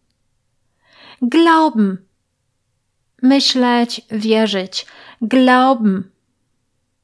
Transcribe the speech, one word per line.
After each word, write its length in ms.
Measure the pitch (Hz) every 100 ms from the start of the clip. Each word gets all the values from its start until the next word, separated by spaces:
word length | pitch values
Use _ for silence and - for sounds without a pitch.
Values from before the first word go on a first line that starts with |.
| _ _ _ _ _ _ _ _ _ _ - -
Glauben. 840 | 240 320 339 320 311 226 202 185 _ _ _ _ _ _ _ _ _ _ _ _
Myśleć, 760 | 254 277 269 254 247 240 240 - -
wierzyć. 760 | 220 220 220 220 202 185 - - - - -
Glauben. 880 | 220 262 254 254 262 262 214 190 185 _ _ _ _ _ _ _ _ _